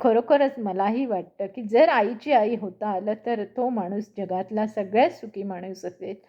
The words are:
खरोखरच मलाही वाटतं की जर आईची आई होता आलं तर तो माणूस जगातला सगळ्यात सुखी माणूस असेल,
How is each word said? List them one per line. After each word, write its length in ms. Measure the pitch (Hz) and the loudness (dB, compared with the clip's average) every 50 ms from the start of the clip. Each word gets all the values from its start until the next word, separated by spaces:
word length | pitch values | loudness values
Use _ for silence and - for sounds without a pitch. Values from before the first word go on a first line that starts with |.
खरोखरच 580 | - 240 220 233 240 - 294 277 277 262 269 254 | 2 2 4 2 4 4 4 4 4 2 0 -4
मलाही 460 | 214 196 180 190 196 208 226 254 277 | -6 -4 -2 0 0 0 0 -2 -2
वाटतं 400 | 240 202 180 175 - _ - 196 | -2 -2 -4 -4 -8 _ -10 -10
की 160 | 190 - 254 | -8 -8 -10
जर 280 | 226 202 220 240 320 339 | -4 2 4 6 6 6
आईची 420 | 294 233 208 220 247 220 - 294 | 6 4 2 0 -2 -6 0 2
आई 240 | 285 226 214 220 233 | 4 4 4 2 0
होता 320 | 190 208 185 185 - 214 | -4 -6 -8 -8 -6 -6
आलं 260 | 214 196 185 208 214 214 220 - | -4 -4 -2 -2 -4 -4 -4 -4
तर 180 | 240 233 214 202 | -4 -4 -4 -4
तो 260 | 202 - 254 247 254 | -6 -4 -2 -2 -2
माणूस 420 | 247 214 180 180 202 214 214 - _ | -2 -2 -4 -4 -4 -6 -8 -8 _
जगातला 500 | 208 190 185 180 185 196 190 214 214 214 | -8 -6 -4 -4 -4 -4 -4 -2 -2 -2
सगळ्यात 420 | 214 - 220 196 185 202 233 277 359 | -2 -4 -6 -4 0 2 4 4 2
सुखी 340 | - - - 208 - 196 196 | 0 -4 -14 -12 -10 -10 -8
माणूस 420 | 196 185 175 180 190 190 190 - | -8 -8 -10 -10 -12 -12 -12 -12
असेल, 300 | 180 180 - 185 190 196 - _ | -12 -12 -10 -12 -12 -12 -12 _